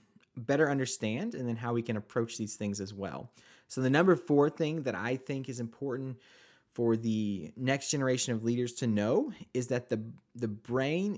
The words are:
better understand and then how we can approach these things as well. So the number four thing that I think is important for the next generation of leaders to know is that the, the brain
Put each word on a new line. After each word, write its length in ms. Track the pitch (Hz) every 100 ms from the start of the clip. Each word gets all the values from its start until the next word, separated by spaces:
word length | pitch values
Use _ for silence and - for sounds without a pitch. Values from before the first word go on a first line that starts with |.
| _ _ _ -
better 340 | 113 139 151
understand 640 | 139 127 - 110 117 220
and 120 | 160 123
then 100 | 113
how 180 | 120
we 80 | 120
can 140 | 120 107
approach 420 | - 123 117 -
these 180 | 104 -
things 240 | 104 101
as 120 | 98
well. 380 | 98 95 65 - - - - _
So 140 | -
the 80 | 127
number 260 | 143 185 170
four 320 | - 143 147
thing 340 | - 151 160
that 100 | 131
I 220 | 92 113 131
think 320 | - 135 131
is 120 | 123
important 560 | 117 - 139 127 131 123 - - - - _
for 240 | - 117 113
the 560 | 113 110 107 95 76 -
next 340 | 131 139 -
generation 420 | 147 131 127 -
of 100 | 113
leaders 300 | 113 120 123
to 120 | - 123
know 460 | 104 107 165 294 - -
is 140 | 127 120
that 220 | 123 -
the, 100 | 110 110 - _
the 140 | 120 117
brain 680 | 104 - 123 135 165 202